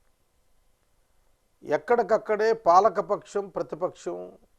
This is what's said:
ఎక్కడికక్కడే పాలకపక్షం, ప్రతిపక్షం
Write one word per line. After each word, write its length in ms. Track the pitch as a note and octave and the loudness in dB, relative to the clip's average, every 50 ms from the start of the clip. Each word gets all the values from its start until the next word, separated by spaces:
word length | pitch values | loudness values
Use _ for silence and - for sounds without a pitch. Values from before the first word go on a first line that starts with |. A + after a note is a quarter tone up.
| _ _ _ _ _ _ _ _ _ _ _ _ _ _ _ _ _ _ _ _ _ _ _ _ _ _ _ _ _ _ _ _ - - C#3+ | _ _ _ _ _ _ _ _ _ _ _ _ _ _ _ _ _ _ _ _ _ _ _ _ _ _ _ _ _ _ _ _ -6 -4 -4
ఎక్కడికక్కడే 760 | D#3 - - A#3+ A#3 G#3+ F3 A3 G#3 G#3+ - G#3+ G#3 A3 A3+ A3+ | -4 0 0 0 0 2 2 0 0 0 -2 -2 -2 0 0 0
పాలకపక్షం, 960 | A3 - E3+ E3+ F#3 G3+ A3 - G#3+ F3+ E3 G3+ E3+ - - - G3+ G3 F#3+ | 0 2 4 4 6 6 4 2 0 -4 -4 -6 -6 -8 -8 -8 -8 -8 -6
ప్రతిపక్షం 680 | - - E3+ - F3 D3+ F3+ E3 - - - F3+ F3 F3+ F3+ F#3 G3 _ _ _ _ | -8 -10 -8 -8 -8 -8 -8 -8 -8 -10 -12 -12 -10 -10 -12 -16 -18 _ _ _ _